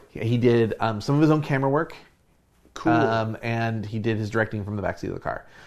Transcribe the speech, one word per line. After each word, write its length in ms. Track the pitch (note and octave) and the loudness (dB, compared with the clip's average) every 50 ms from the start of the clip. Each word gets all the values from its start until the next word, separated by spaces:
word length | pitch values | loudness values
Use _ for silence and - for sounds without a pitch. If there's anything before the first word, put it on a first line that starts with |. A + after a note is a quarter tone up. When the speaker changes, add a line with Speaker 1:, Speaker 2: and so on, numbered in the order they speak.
| - _ | -10 _
Speaker 1:
He 280 | _ - - A2+ A#2+ A#2+ | _ -6 -2 0 0 4
did, 360 | A2+ B2 A#2 A#2 A#2 G#2+ - - | 4 6 6 6 4 2 0 -2
um, 200 | A2 A2+ A2 G#2 | -2 -2 -2 -4
some 140 | G2+ - C#3+ | -2 0 2
of 40 | D3 | 4
his 100 | D#3 D3+ | 4 4
own 120 | D#3 D3+ D3 | 4 2 2
camera 260 | - D3 C3+ C3+ C3+ | 0 -2 0 0 0
work. 240 | C3+ D3+ E3 - - - - _ _ _ _ _ _ _ _ _ _ _ _ _ _ | 0 0 -2 -4 -8 -18 -20 _ _ _ _ _ _ _ _ _ _ _ _ _ _
Speaker 2:
Cool. 180 | - - A2 A#2 | -4 0 2 4
Speaker 1:
Um, 460 | A#2 A2+ A2+ A2+ A2+ A2 A2+ A2 - - | 4 4 2 2 0 0 -2 -4 -6 -4
and 420 | A#2 A#2 A#2 A#2 A2+ A2+ A2+ G2+ | -4 -2 -2 -2 -2 -4 -4 -6
he 120 | G#2+ G#2+ A2 | -6 -6 -4
did 200 | G#2 A#2 A2 G#2+ | -2 -2 -2 -2
his 100 | A2 G2+ | -2 -2
directing 320 | G#2+ A2+ A2 G#2 - G#2+ G2 | 0 0 0 0 -2 -6 -6
from 120 | G2+ G#2 | -6 -6
the 60 | G#2 F#2+ | -4 -4
back 160 | F2 F2+ - | -4 -4 -4
seat 100 | - G2+ | -6 -8
of 60 | F2+ | -8
the 60 | F2 | -6
car. 260 | - - - - - - - - - | -6 -6 -8 -8 -10 -16 -20 -20 -10